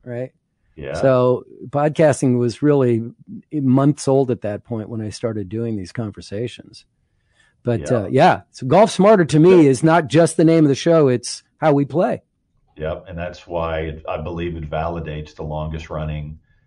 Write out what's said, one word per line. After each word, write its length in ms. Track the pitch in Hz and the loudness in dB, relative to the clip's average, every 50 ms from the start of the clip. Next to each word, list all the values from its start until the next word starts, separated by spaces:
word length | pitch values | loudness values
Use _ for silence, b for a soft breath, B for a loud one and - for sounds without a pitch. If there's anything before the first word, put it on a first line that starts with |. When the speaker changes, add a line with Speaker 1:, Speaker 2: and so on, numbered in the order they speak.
| - | -16
Speaker 1:
right? 280 | 123 120 165 131 127 _ _ _ _ _ _ _ _ _ | -12 -10 -10 -10 -12 _ _ _ _ _ _ _ _ _
Speaker 2:
Yeah. 160 | 78 71 67 | -14 -12 -8
Speaker 1:
So 520 | 73 92 123 135 131 127 127 127 127 - - - - - - 127 | -6 -2 0 2 2 4 2 2 0 -2 -4 -14 -20 -20 -16 -8
podcasting 680 | - 143 147 156 143 - 160 147 123 - 147 127 123 120 | -4 -2 -2 -2 2 2 2 2 4 2 0 0 2 2
was 220 | 123 120 107 - | 0 -2 -2 0
really 420 | 147 147 147 139 127 123 117 113 113 120 - _ _ - - - - - | 2 2 4 4 4 2 0 0 -2 -8 -14 _ _ -20 -20 -20 -16 -8
months 560 | 151 151 135 127 127 135 139 151 139 - - | -6 -2 2 2 4 4 4 2 0 0 0
old 240 | 135 135 139 135 120 | 0 2 2 2 0
at 120 | 117 90 | -4 -4
that 200 | - 104 104 98 | -4 -8 -8 -8
point 280 | _ - 117 107 104 - | _ -10 -10 -10 -10 -10
when 100 | 123 110 | -10 -10
I 80 | 107 107 | -10 -10
started 400 | - - - 113 107 107 95 90 | -10 -8 -8 -6 -6 -6 -8 -8
doing 280 | 107 113 117 117 110 | -8 -6 -6 -6 -6
these 160 | 101 90 87 | -8 -8 -10
conversations. 920 | - 120 110 101 - 87 - - 98 104 123 117 - - - - 107 - _ _ _ _ _ _ _ _ _ _ _ _ _ _ _ _ | -10 -10 -10 -10 -10 -14 -16 -12 -10 -8 -8 -10 -10 -16 -20 -20 -20 -20 _ _ _ _ _ _ _ _ _ _ _ _ _ _ _ _
But, 280 | - 123 117 104 - - | -4 -4 -2 -2 -2 -2
Speaker 2:
Yeah. 60 | 127 | -2
Speaker 1:
uh, 100 | 113 98 87 | -2 -2 0
yeah, 300 | 127 131 170 175 117 95 - _ | 2 4 4 4 2 0 -6 _
so 160 | _ - 135 | _ -10 -2
Golf 240 | 127 147 190 220 - | 2 4 4 4 4
Smarter 340 | - - 185 214 220 185 165 | 2 2 4 6 6 4 4
to 140 | - 151 151 | 2 4 6
me 280 | 160 185 190 175 151 | 6 8 8 8 6
is 160 | 139 131 107 | 4 4 2
not 260 | 160 160 165 175 156 117 | 2 2 4 2 2 2
just 280 | 139 165 165 151 - | 2 2 2 2 2
the 80 | - 160 | 2 4
name 200 | 160 165 165 156 | 4 4 4 4
of 20 | 139 | 2
the 60 | 131 | 2
show, 340 | - - 170 165 160 147 131 | 0 2 2 4 4 4 4
it's 340 | 123 117 - - - - _ _ _ - | 2 0 -4 -8 -14 -14 _ _ _ -2
how 120 | 151 156 | 0 2
we 120 | 143 143 143 | 2 2 0
play. 380 | 131 131 170 208 247 - - _ _ _ _ _ _ _ _ _ _ _ | -2 -2 -2 -2 -2 -2 -6 _ _ _ _ _ _ _ _ _ _ _
Speaker 2:
Yep, 300 | 76 76 80 87 87 - 95 | -8 -8 -8 -8 -8 -12 -14
and 100 | 87 82 | -12 -10
that's 260 | 87 87 - - - 87 | -10 -10 -12 -14 -16 -10
why 320 | 87 82 82 82 80 80 | -6 -6 -4 -4 -4 -6
it, 240 | 82 80 76 78 - - | -6 -8 -10 -10 -10 -8
I 100 | 73 76 | -8 -8
believe 360 | 76 87 85 85 85 85 82 | -8 -8 -8 -8 -8 -8 -8
it 140 | 82 76 73 | -10 -10 -8
validates 640 | 78 78 80 85 87 82 73 76 76 76 76 - - | -6 -6 -6 -6 -6 -8 -10 -10 -10 -12 -12 -14 -14
the 80 | - | -14
longest 480 | 78 76 76 78 78 80 78 78 76 - | -12 -10 -8 -8 -8 -8 -8 -10 -12 -10
running, 480 | 82 78 78 76 76 76 73 76 78 - _ _ _ _ _ | -10 -8 -8 -8 -8 -8 -10 -12 -16 -18 _ _ _ _ _